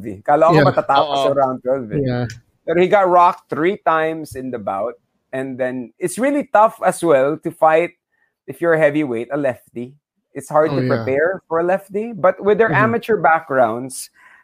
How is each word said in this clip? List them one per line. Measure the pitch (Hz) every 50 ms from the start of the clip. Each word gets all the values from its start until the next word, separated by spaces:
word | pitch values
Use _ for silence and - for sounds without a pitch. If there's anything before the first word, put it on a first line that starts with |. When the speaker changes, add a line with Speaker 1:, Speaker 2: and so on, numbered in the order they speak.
| 101
Speaker 1:
eh. | 117 92 98 -
Kala | - 147 156 160
ko | 160 156 151
Speaker 2:
Yeah. | 143 139
Speaker 1:
matatapos | - 156 147 - 139 143 156 147 143
Speaker 3:
Oo. | 139 135
Speaker 1:
sa | 139 139
round | 139 135 131 127 110 -
twelve | 123 131 139 120 104
eh. | 151 147
Speaker 2:
Yeah. | 135 127 123 123 123 117 - - _ _ _ _ -
Speaker 1:
But | 160 165 180
he | 185
got | 170 208 202 190 180
rocked | 180 180 175 180 180 - _ -
three | 156 143 160 185 208 - -
times | 170 160 160 160 160 160 160 151 - -
in | 131 131 131
the | 123 113
bout. | 98 104 98 98 107 120 120 _ _ _ _ _ _ _ 131
And | 131 135 135 127 127
then | 127 127 127 127 120 113 _ -
it's | 180 175 -
really | 202 254 285 285 294 - -
tough | - 202 220 220 - -
as | - 185 175 - 170
well | 165 143 131 135 143 156 151 -
to | 165
fight | - - 160 156 160 160 175 165 - _ _ _ _ _ _ _ _ _ _
if | - - - 170
you're | 170 160
a | 156
heavyweight, | 160 143 139 156 151 127 117 113 120 -
a | 139
lefty. | 151 143 127 117 - _ _ - 117 120 123 147 _ _ _ _ _ _ _ -
It's | 143 -
hard | - 151 151 156 156
Speaker 2:
Oh, | 143 131
Speaker 1:
to | 127
Speaker 2:
yeah. | 127 139 117 113
Speaker 1:
prepare | 131 131 143 160 180 190 - _ -
for | 165 170
a | 175
lefty. | 175 147 147 - - 190 208 220 240 233
But | 175 131 185 196 -
with | 208 202 208 190 226
their | 220
Speaker 2:
Mm-hmm. | 165 196 214 226 233
Speaker 1:
amateur | 226 - - 214 170
backgrounds, | 160 165 160 160 156 - 135 131 123 107 113 120 131 131 - - - - _ _ _ - _ _